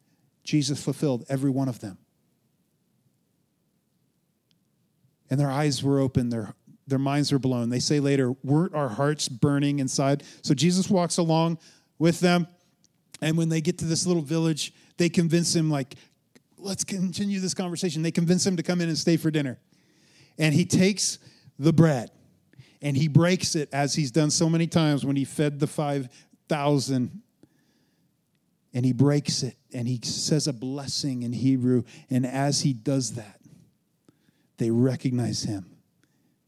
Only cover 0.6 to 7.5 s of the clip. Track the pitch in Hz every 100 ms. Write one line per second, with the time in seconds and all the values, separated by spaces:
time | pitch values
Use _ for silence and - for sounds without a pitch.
0.6 | 135 135 - 135 151 123 - 135 139 131
1.6 | 135 117 104 92 _ _ _ _ _ _
2.6 | _ _ _ _ _ _ _ _ _ _
3.6 | _ _ _ _ _ _ _ _ _ _
4.6 | _ _ _ _ _ _ _ 135 143 135
5.6 | 151 131 139 139 135 131 120 117 107 -
6.6 | _ - - 135 139 143 139 139 131